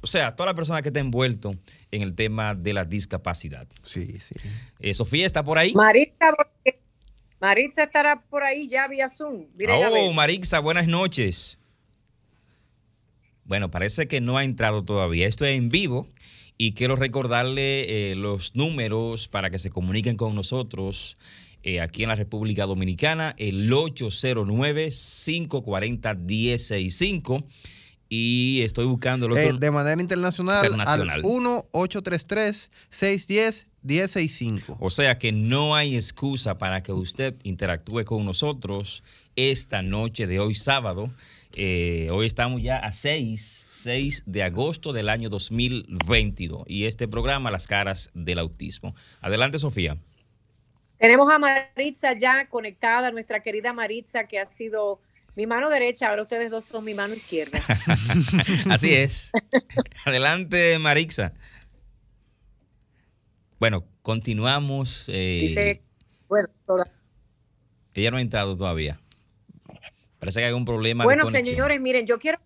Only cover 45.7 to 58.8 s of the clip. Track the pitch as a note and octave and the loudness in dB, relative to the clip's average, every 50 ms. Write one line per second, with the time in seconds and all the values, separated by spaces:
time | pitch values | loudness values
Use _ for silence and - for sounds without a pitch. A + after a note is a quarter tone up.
45.7 | B2+ A#2 - - - F2+ D#2+ E2 A#2+ A2+ A2 G#2 A2 - F#2 D#2+ D#2+ - - - | 0 -2 -6 -6 -4 -4 2 4 4 4 4 2 -2 -4 -6 -8 -8 -10 -10 -6
46.7 | F2 G2+ G#2 A2 G#2+ A#2 B2 A2 G#2 A#2 A#2+ B2+ C#3 C#3 C3 A#2 G2+ F#2 - - | -4 -2 -2 -2 -2 -4 -6 -4 -2 -2 0 0 0 0 -2 -4 -4 -4 -4 -2
47.7 | G2+ G2+ G2+ G2 F#2+ F#2 - - _ F2 E2 E2 F2+ E2+ E2+ D#2+ D#2 - D#2+ D#2+ | 0 0 0 0 -2 -4 -8 -12 _ -8 -4 -2 -2 -2 -2 -4 -6 -10 -12 -10
48.7 | - - - - - - - - - _ - F2+ G2+ A2 B2 C#3 C#3+ D#3 C#3 D3 | -10 -10 -10 -12 -14 -14 -20 -20 -20 _ -6 -4 0 0 0 0 0 -2 -2 -2
49.7 | G#2 G2 F2 D#2 D2 D#2+ - - _ _ _ _ _ _ _ _ _ _ _ _ | -2 -2 -2 -2 -2 -6 -10 -16 _ _ _ _ _ _ _ _ _ _ _ _
50.7 | _ _ _ _ _ _ A3+ A3+ A#3 B3+ C#4 C#4+ D#4 D4+ D4 C#4 C4+ C4+ C4+ C4+ | _ _ _ _ _ _ 6 8 10 10 8 8 6 6 6 4 2 2 0 -4
51.7 | _ B3+ C4+ D4 C#4+ - - C4+ B3+ G#3+ A#3 B3+ B3+ C4+ C4+ C4 - A#3+ G#3+ G#3 | _ -4 -4 -4 -4 -2 0 0 0 2 2 2 2 2 0 -2 -6 -6 -6 -6
52.7 | F3+ _ - A3+ A#3 B3 B3+ B3+ A#3 A3+ A3 _ A3+ G#3+ G#3 A3+ G3+ G#3+ G#3 A#3+ | -10 _ 0 2 2 2 2 0 -4 -6 -8 _ -6 -6 -4 -4 -6 -4 -4 -4
53.7 | A#3+ A#3 A3+ G3+ A3 A#3 A3+ - - A#3+ G#3+ - - G3+ G3 G3 - - A3+ A3+ | -4 -4 -6 -6 -6 -8 -10 -8 -6 -6 -6 -4 -4 -6 -6 -6 -8 -12 -10 -6
54.7 | G#3+ G#3+ G#3 G3+ G3+ - _ _ _ _ _ _ - - G#3+ A3+ A#3 A#3 C#4 D4+ | -4 -2 -2 -2 -2 -6 _ _ _ _ _ _ -8 -8 -4 -2 0 0 2 2
55.7 | D4+ C4+ A#3+ A#3+ A#3+ - B3+ A3 G#3 G#3 G#3+ G#3 A#3+ A#3 A#3 A3+ A3 A3 A3 - | 2 2 2 0 0 0 0 0 0 0 -4 -4 -4 -4 -4 -4 -4 -8 -8 -8
56.7 | - A3+ A3 A3 G#3+ G3+ G3+ G3+ A3 A3+ - - - D#3+ D3+ - - - - - | -12 -10 -8 -8 -6 -4 -4 -4 -6 -10 -10 -6 -4 -4 -4 -2 -4 -4 0 2
57.7 | - G#2 - E3 E3+ - G#2+ A#2+ - F3+ D3 - - F#3 - - G3 D3 - F#3+ | 0 0 2 2 2 2 2 2 2 2 2 4 2 2 2 2 0 0 4 4
58.7 | - - | 2 4